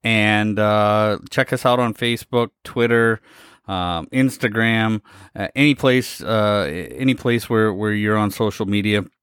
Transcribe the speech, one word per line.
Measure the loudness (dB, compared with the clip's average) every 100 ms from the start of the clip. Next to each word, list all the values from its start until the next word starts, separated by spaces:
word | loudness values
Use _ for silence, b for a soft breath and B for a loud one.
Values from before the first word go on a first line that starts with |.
and, | 0 2 2 2 0 0
uh, | 2 2 2 2 2 -2 -4
check | -4 -2
us | 0 0
out | 2
on | 0
Facebook, | -2 -4 -4 -2 -2 -2 _ -10
Twitter, | -2 2 4 2 0 B B B B -8
um, | -6 -4 -4 -4
Instagram, | 0 0 0 -4 0 0 2 0 -2 B B B
uh, | -8 -6 0
any | 2 2
place, | 2 2 0 -10
uh, | -4 0 2 0 -2 -6 -10
any | -2 -2
place | 0 0 -2 0
where, | 2 2
where | 0 -2
you're | 0 0 0
on | 0
social | 0 -4 -2 -2
media. | 0 0 0 -2 _